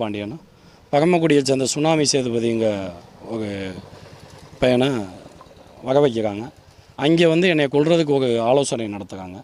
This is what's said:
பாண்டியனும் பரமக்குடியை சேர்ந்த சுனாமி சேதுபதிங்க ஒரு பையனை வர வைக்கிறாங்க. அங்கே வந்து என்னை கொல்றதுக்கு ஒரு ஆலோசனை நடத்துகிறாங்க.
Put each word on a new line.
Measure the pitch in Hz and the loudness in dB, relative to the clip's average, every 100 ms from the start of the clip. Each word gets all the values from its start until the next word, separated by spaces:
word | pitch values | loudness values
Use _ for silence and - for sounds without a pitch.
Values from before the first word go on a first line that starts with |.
பாண்டியனும் | 110 101 104 160 - _ - - - | -6 -6 -8 -12 -18 _ -20 -20 -2
பரமக்குடியை | 143 165 175 160 147 | 0 2 2 4 2
சேர்ந்த | 135 135 127 | 2 0 -2
சுனாமி | 147 160 160 143 | -2 0 2 2
சேதுபதிங்க | 139 127 117 117 113 110 101 95 87 - - 101 | 0 0 -2 0 0 0 -2 -8 -12 -20 -20 -10
ஒரு | 110 104 98 95 92 - - - - - - - - | -8 -6 -8 -10 -12 -18 -20 -20 -20 -20 -20 -16 -2
பையனை | 127 123 135 123 98 95 - - - - - - | 2 2 2 -2 -6 -12 -20 -20 -20 -20 -20 -12
வர | 120 139 | 0 2
வைக்கிறாங்க. | 147 113 107 101 131 - - - - - | 2 0 -4 -4 -10 -14 -20 -20 -20 -2
அங்கே | 143 170 170 | 2 4 4
வந்து | 160 185 | 4 2
என்னை | 156 139 | 2 2
கொல்றதுக்கு | 147 151 170 147 139 | 2 2 2 2 0
ஒரு | 131 117 117 | 2 0 2
ஆலோசனை | 139 135 123 107 | 2 2 -4 -6
நடத்துகிறாங்க. | 101 92 95 92 95 | -8 -12 -14 -14 -16